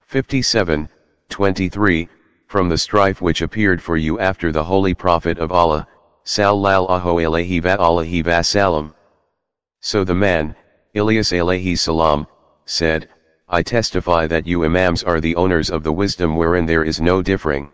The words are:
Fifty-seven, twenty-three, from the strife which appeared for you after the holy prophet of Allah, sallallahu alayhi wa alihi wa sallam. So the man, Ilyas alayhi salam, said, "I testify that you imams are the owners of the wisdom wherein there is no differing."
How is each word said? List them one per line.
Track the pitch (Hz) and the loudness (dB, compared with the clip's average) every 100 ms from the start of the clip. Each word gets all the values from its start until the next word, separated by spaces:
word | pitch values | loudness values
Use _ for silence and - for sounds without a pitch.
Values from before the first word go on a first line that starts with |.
Fifty-seven, | _ 135 135 135 123 117 90 76 78 _ _ _ _ | _ -6 -2 -2 0 0 2 0 -2 _ _ _ _
twenty-three, | - 98 95 95 98 104 82 85 _ _ _ _ | -2 -2 0 -4 0 0 0 -2 _ _ _ _
from | 101 90 | -2 0
the | 80 | -2
strife | - 104 98 95 | 0 2 2 0
which | 90 80 | -2 0
appeared | 82 107 104 90 | 0 0 0 0
for | - 82 | -2 -2
you | 78 87 | -2 0
after | 95 95 85 | -2 -2 -2
the | 78 | -2
holy | 80 95 98 | 0 0 0
prophet | 90 92 85 85 82 | 0 0 0 0 -4
of | 82 | -2
Allah, | 90 85 78 76 _ _ _ | 2 2 0 -4 _ _ _
sallallahu | - - 101 104 98 95 92 92 87 85 82 | -10 -2 0 2 2 2 2 0 0 0 2
alayhi | 82 87 90 | 0 0 -2
wa | 85 98 | 0 2
alihi | 85 85 82 87 | 2 2 0 -2
wa | 82 85 | 0 0
sallam. | 85 101 98 80 76 78 _ _ _ _ _ _ _ _ | 2 0 2 0 -4 -14 _ _ _ _ _ _ _ _
So | - 107 | -4 -2
the | 95 | 0
man, | 90 101 85 76 80 _ _ _ | 0 2 0 -2 -8 _ _ _
Ilyas | 104 107 110 104 | -4 0 0 0
alayhi | 87 87 92 92 85 | 0 0 -2 -2 -4
salam, | - 80 80 73 73 _ _ _ | -2 0 2 0 -4 _ _ _
said, | - - 82 80 - _ _ _ _ | -10 0 0 0 -6 _ _ _ _
"I | 87 | -2
testify | 85 120 110 92 90 87 80 | 0 -2 -2 -4 0 0 2
that | 80 82 | -2 -2
you | 87 | 0
imams | 80 87 92 85 | 2 2 2 0
are | 95 85 | 0 0
the | 82 82 | 0 0
owners | 92 87 78 | 2 2 0
of | 85 | -4
the | 78 | -4
wisdom | 78 98 - 87 80 | -2 -2 -2 -2 0
wherein | 82 87 | 2 2
there | 82 82 | 2 0
is | 78 78 | 0 0
no | 80 92 | 2 2
differing." | 92 95 80 71 71 | 2 -2 0 -4 -6